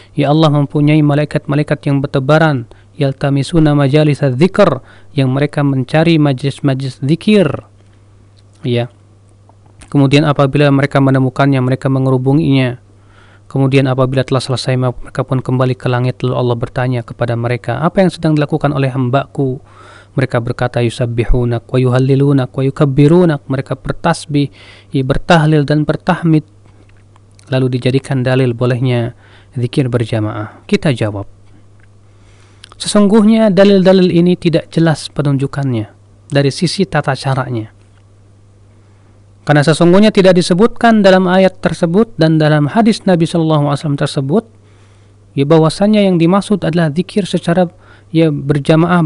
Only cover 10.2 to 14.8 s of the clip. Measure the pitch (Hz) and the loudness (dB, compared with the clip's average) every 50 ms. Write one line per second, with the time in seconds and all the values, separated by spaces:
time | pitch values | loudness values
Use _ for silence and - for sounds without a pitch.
10.2 | 156 151 143 - 143 139 139 143 147 143 139 139 139 135 - 139 135 135 135 135 | 2 2 0 0 0 0 0 0 2 2 2 2 0 0 0 0 2 2 2 2
11.2 | 131 131 - - 139 139 139 131 127 127 131 - - 131 135 135 131 131 131 127 | 0 0 0 0 0 2 2 0 0 -2 -2 -2 -2 -2 -2 -2 0 0 -2 0
12.2 | 127 135 139 156 160 139 139 135 131 123 123 - _ _ _ _ _ - - - | 0 0 0 2 2 2 0 0 0 -2 -4 -10 _ _ _ _ _ -20 -20 -20
13.2 | - - - - - - - 139 135 131 135 135 131 131 131 131 131 131 131 131 | -20 -20 -20 -20 -14 -6 -4 -2 0 2 2 2 0 0 0 0 -2 0 0 -2
14.2 | 123 - 135 127 - - 127 117 - 131 131 127 | -2 -2 -4 -4 -2 -4 -6 -4 -4 -4 -2 -2